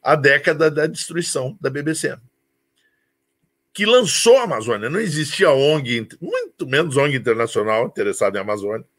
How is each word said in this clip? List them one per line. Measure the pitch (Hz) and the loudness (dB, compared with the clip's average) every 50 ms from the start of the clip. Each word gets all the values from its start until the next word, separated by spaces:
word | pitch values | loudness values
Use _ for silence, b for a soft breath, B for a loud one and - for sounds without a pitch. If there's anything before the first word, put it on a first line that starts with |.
| - | 2
A | - 151 | 2 0
Década | 156 135 139 139 147 - 175 160 147 160 156 | 4 4 4 4 4 2 0 0 2 0 0
da | 143 151 151 | 2 0 -2
Destruição, | 160 - - - - 165 170 170 - - 143 127 131 - - | -2 -4 -8 -12 -8 -6 -6 -6 -4 -4 -4 -6 -6 -8 -6
da | - 135 | -6 -6
B | 131 143 | -6 -4
B | 143 151 117 | -6 -6 -6
C, | - - - - - _ _ _ _ _ _ _ _ _ _ _ _ _ _ _ _ _ _ _ _ _ _ _ _ _ _ _ _ _ _ _ | -4 -6 -6 -6 -8 _ _ _ _ _ _ _ _ _ _ _ _ _ _ _ _ _ _ _ _ _ _ _ _ _ _ _ _ _ _ _
que | - 208 | -2 2
lançou | 208 240 254 233 156 - - - 226 247 | 4 6 4 4 4 0 2 6 6 6
a | 269 240 | 6 4
Amazônia. | 196 143 110 107 120 113 101 107 123 | 0 -4 -4 -2 -2 -2 -2 -2 -4
Não | 156 202 | -4 -4
existia | 226 185 143 151 151 135 - - 190 165 | -4 -2 -4 -4 -4 -4 0 2 4 4
ong, | 139 135 139 147 156 156 135 117 123 113 110 - - _ | 6 6 4 2 2 0 -2 -2 -4 -4 -4 -8 -14 _
muito | 165 330 453 508 480 370 _ _ 170 | -8 -6 -6 -6 -6 -8 _ _ -6
menos | 127 127 147 165 165 127 | -2 0 0 0 2 0
ong | 139 139 147 139 | 0 0 2 0
internacional | 131 104 120 110 113 117 110 - 113 104 110 110 113 123 | -2 0 -2 0 0 -2 -2 -2 -4 -2 0 0 -2 -2
interessada | 120 - - 104 101 92 - 107 98 98 | -4 -4 -4 -4 -4 -2 0 -2 -2 -2
em | 101 | -4
Amazônia. | 95 104 107 104 98 101 107 113 127 _ _ | -4 -4 -6 -6 -4 -6 -6 -8 -10 _ _